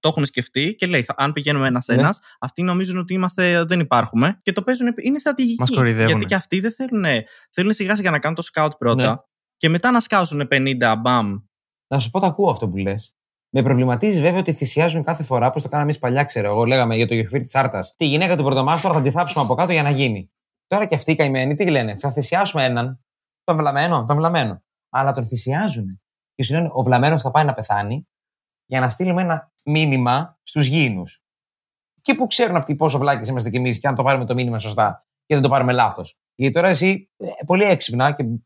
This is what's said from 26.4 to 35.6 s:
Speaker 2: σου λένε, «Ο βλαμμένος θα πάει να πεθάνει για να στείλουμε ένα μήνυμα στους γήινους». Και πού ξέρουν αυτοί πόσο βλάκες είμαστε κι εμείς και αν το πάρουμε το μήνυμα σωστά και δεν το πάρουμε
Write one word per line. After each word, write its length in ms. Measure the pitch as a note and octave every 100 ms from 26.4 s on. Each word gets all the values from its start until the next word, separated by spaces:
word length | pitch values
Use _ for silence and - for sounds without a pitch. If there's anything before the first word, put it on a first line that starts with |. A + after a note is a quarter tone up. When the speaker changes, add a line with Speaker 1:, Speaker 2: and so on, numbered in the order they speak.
Speaker 2:
σου 100 | B2
λένε, 140 | D#3 E3
«Ο 100 | B2+
βλαμμένος 400 | B2+ B2 C#3+ D#3
θα 80 | B2+
πάει 140 | D3+
να 100 | D3+
πεθάνει 540 | - G#2+ G2+ G2+ C#3 - _ _ _ _ _ -
για 140 | C3
να 80 | B2+
στείλουμε 320 | - F#3 F3
ένα 300 | F3+ D#3+ - _
μήνυμα 760 | C#3+ D#3 D#3 C3 A#2+ C3 E3+ _
στους 240 | - D3+ C3
γήινους». 560 | D#3 C3+ F#2+ F2 - _ _ _ _ _ _ _ _
Και 120 | -
πού 120 | - B3
ξέρουν 300 | - A3+ F3
αυτοί 180 | C#3+
πόσο 240 | C#3+ D#3 C3
βλάκες 300 | C#3+ B2+ A2
είμαστε 220 | C3 A2
κι 60 | A#2+
εμείς 240 | B2 A2+
και 80 | C#3
αν 60 |
το 80 | B2
πάρουμε 220 | C3 C3+
το 100 | A#2
μήνυμα 240 | B2 B2 A2+
σωστά 480 | G#2+ G#2 G#2+ - _ _ -
και 80 |
δεν 80 | D3
το 60 | C3
πάρουμε 240 | C3+